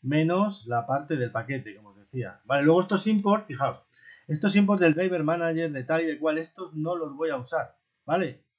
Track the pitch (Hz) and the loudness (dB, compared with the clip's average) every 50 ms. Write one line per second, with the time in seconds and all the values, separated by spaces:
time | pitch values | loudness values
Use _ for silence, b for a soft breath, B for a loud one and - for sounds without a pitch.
0 | - 127 143 156 160 165 175 185 208 208 196 - - 117 120 - 139 - 135 143 | -2 0 2 2 2 2 2 2 0 0 -2 -8 -8 -4 -4 -2 -2 0 -4 -4
1 | 147 - 165 135 123 110 101 113 110 117 139 131 - 110 101 101 107 104 98 101 | -2 -4 -4 -4 -4 -4 -4 -6 -6 -4 -8 -8 -8 -10 -18 -18 -20 -20 -20 -20
2 | 101 _ - 127 110 92 90 - _ 113 139 143 143 151 165 175 185 190 208 190 | -20 _ -10 -8 -8 -8 -12 -18 _ 0 0 4 4 6 6 4 4 2 0 0
3 | - 214 220 208 196 202 202 214 208 - 135 120 143 123 - - _ _ B B | 2 2 2 2 4 2 2 2 0 -6 -6 -4 -4 -4 -4 -6 _ _ B B
4 | B B B B B B 151 151 - 208 190 202 202 196 208 190 180 165 151 156 | B B B B B B -4 0 0 2 4 4 4 4 4 4 4 4 4 4
5 | 185 185 180 175 151 151 165 170 170 165 165 160 165 165 147 135 123 127 160 165 | 0 0 0 0 0 0 0 0 0 0 0 0 -2 -2 -4 -6 -4 -2 0 0
6 | 170 160 151 147 151 156 151 160 165 160 _ - 185 170 156 156 151 165 180 175 | 0 -2 -4 -2 -2 -2 -2 -2 -4 -8 _ -14 -16 -12 -6 -6 -4 -2 -2 -4
7 | 165 - 135 139 160 160 147 131 123 - - 156 131 - _ _ _ _ _ _ | -6 -8 -6 -6 -4 -4 -4 -4 -6 -4 -4 -4 -4 -6 _ _ _ _ _ _
8 | _ - 156 185 185 147 123 - _ _ _ | _ -2 0 0 0 -2 -6 -12 _ _ _